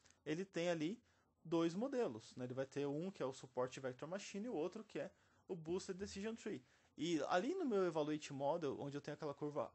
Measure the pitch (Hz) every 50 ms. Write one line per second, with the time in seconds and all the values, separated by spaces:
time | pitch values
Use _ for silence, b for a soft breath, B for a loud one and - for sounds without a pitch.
0 | b b b b b 147 156 170 190 - - 170 170 175 170 165 151 170 233 -
1 | - b b b b b b b - 160 175 165 165 170 160 202 240 277 262 247
2 | 226 165 113 107 - - - 127 127 123 123 131 135 135 - 139 143 143 143 151
3 | 175 190 196 - 139 131 131 - - 131 - 127 123 127 - 143 131 127 127 127
4 | 147 156 185 202 202 - - 196 214 254 214 151 160 180 - 220 214 - - 156
5 | 139 - - b b b b b b b - 170 156 160 180 190 - - 185 180
6 | 208 196 - 196 202 220 226 226 - 220 - 127 - b b b b b b -
7 | 151 175 170 147 - - 156 180 208 277 370 381 339 254 208 196 185 175 156 160
8 | 147 151 151 151 - - 143 135 143 139 160 175 156 139 107 85 123 143 135 143
9 | - 156 143 - 160 147 139 - 151 147 143 147 113 -